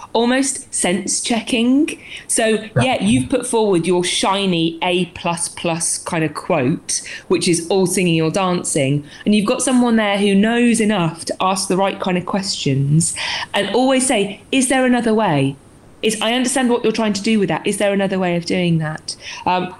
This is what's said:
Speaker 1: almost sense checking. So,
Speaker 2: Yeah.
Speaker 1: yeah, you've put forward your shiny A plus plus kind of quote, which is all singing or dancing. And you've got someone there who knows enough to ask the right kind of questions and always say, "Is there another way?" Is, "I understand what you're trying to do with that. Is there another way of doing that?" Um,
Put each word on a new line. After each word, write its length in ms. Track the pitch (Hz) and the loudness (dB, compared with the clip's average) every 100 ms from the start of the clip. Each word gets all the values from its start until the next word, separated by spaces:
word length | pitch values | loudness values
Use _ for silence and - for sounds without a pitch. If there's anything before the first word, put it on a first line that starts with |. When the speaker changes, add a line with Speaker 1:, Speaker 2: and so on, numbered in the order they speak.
| - | -6
Speaker 1:
almost 600 | 220 240 254 269 - - | 0 2 2 0 -4 -8
sense 480 | - 196 180 - - | -4 0 0 -2 -4
checking. 760 | - 233 - 240 233 269 320 - - - - | -2 -4 -2 0 4 4 2 -4 -14 -16 -6
So, 180 | - 226 | 0 2
Speaker 2:
Yeah. 220 | 214 214 - | 0 -2 0
Speaker 1:
yeah, 220 | 254 247 | 0 0
you've 260 | 196 254 254 | 2 2 2
put 160 | 277 247 | -2 0
forward 400 | 233 214 180 165 | 0 2 2 2
your 180 | 180 | 0
shiny 720 | 180 - 233 196 196 170 165 165 | 0 0 0 0 0 2 0 -2
A 240 | 185 180 175 | -2 0 -2
plus 400 | - 175 170 - | -4 -4 -4 -6
plus 480 | - 175 165 - - | -6 -4 -2 -4 -6
kind 240 | - 170 | -4 -2
of 100 | 156 | -2
quote, 680 | 151 - 170 127 170 - - - - - | -4 -2 0 2 -2 -4 -8 -8 -12 -2
which 200 | 180 180 | 0 2
is 200 | 165 - | 0 0
all 160 | 196 185 | 0 2
singing 360 | 180 180 165 | 0 0 2
or 100 | 160 | 2
dancing. 760 | 156 185 180 - 156 135 147 143 - - | 0 0 -2 -2 0 0 0 -4 -6 0
And 100 | 208 | 2
you've 100 | 202 | 2
got 160 | - | 0
someone 340 | - 247 240 226 | 0 2 4 2
there 200 | 214 202 | 2 2
who 160 | 202 | 2
knows 460 | 196 214 233 240 233 | 4 4 4 2 2
enough 460 | 214 214 170 165 - | 2 2 0 -4 -8
to 100 | - | -4
ask 260 | 185 190 - | -2 -2 0
the 100 | 185 | 0
right 220 | 196 190 | 0 -2
kind 180 | - 180 | -2 -2
of 80 | 180 | -2
questions 920 | 202 190 - - 135 139 151 170 - - - - | -4 -4 -4 -2 0 2 2 2 -2 -8 -8 -4
and 200 | 208 202 226 | -4 -2 0
always 300 | 262 262 254 | 2 2 2
say, 320 | 240 196 196 - | 0 -2 -6 -2
"Is 160 | 262 247 | 0 2
there 160 | 269 254 | 2 4
another 280 | 247 220 | 2 2
way?" 420 | 214 214 147 135 139 - - - - | 2 2 2 0 -2 -12 -20 -20 -4
Is, 120 | 220 220 | -2 0
"I 120 | 220 | 0
understand 360 | 240 254 277 247 | 0 0 0 2
what 140 | 240 | 2
you're 100 | 220 | 0
trying 200 | 220 220 | 0 0
to 100 | 202 | 0
do 160 | 196 220 | 0 2
with 100 | 185 | 2
that. 160 | 160 - | 0 -2
Is 120 | 202 | 0
there 140 | 202 | 0
another 280 | 202 190 190 | 2 0 0
way 160 | 185 175 | 0 -2
of 100 | 170 | -2
doing 320 | 190 175 165 | 0 0 0
that?" 360 | 156 156 - - - - - | -2 -8 -12 -14 -14 -8 -2
Um, 260 | 180 180 - | -2 -2 -6